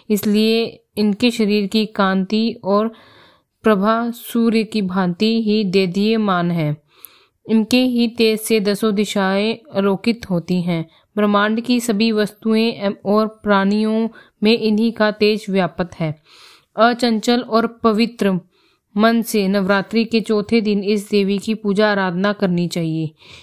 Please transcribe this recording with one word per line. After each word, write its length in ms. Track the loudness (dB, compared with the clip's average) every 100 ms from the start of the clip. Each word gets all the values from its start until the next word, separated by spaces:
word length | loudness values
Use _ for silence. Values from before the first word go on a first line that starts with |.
| -4
इसलिए 560 | -2 2 2 2 2 -2 -8 _ -2
इनके 340 | -2 2 0
शरीर 360 | 2 0 0 0
की 180 | 0 -2
कांति 760 | 0 0 0 0 0 -2 -4
और 280 | -2 0 0 -6 -20 -20 -20 _ _ _
प्रभा 460 | 2 2 2 0 -2
सूर्य 520 | -8 -6 0 2 2
की 180 | 0 -2
भांति 500 | -2 -2 -2 0 0 0
ही 200 | 0 0 2
देदीयमान 840 | 0 0 0 0 0 0 0 0
है। 240 | 0 -2 -4 _ _ -20 _ _ _ -2
इनके 320 | 0 2 2
ही 300 | 2 0 -2
तेज 320 | 0 0 0
से 200 | 0 0
दसों 340 | 0 0 0 -2
दिशाएं 640 | -2 -2 0 0 -2 -4 -6 -2
आलोकित 520 | 0 0 -2 -4 -4
होती 320 | -4 -2 -2
हैं। 240 | -2 -4 -6 _ _ -2
ब्रह्मांड 460 | 0 2 0 -2
की 180 | -2 -2
सभी 320 | 0 0 0
वस्तुएं 640 | 0 -2 -4 0 0 0
एम-, 220 | -2 -6 -4 0
और 220 | 0 0 -2
प्राणियों 640 | 0 2 2 0 0 0 -2 -6 -20 _
में 140 | 0 2
इन्हीं 340 | 2 2 0
का 180 | 0 -2
तेज 340 | 2 0 0 -2
व्यापत 460 | -2 -2 -4 -8 -6
है। 180 | -6 -6 _ -20 -20 -20 _ 0
अचंचल 640 | 2 2 0 0 0 -2
और 260 | 0 0 0 0
पवित्र 560 | 0 2 0 0 0 0 -4 _ _ _ _ 0
मन 260 | 2 2
से 260 | 0 -2 0
नवरात्रि 560 | 0 0 0 0 -2 0
के 140 | -2
चौथे 400 | 0 -2 0 0
दिन 220 | 0 0
इस 260 | 0 -2 0
देवी 280 | 0 2 0
की 160 | -2 -4
पूजा 360 | -2 2 2
आराधना 420 | 2 -2 0 -2
करनी 340 | 0 0 0 -2
चाहिए। 440 | -2 -4 -4 -6 -8 -20 -20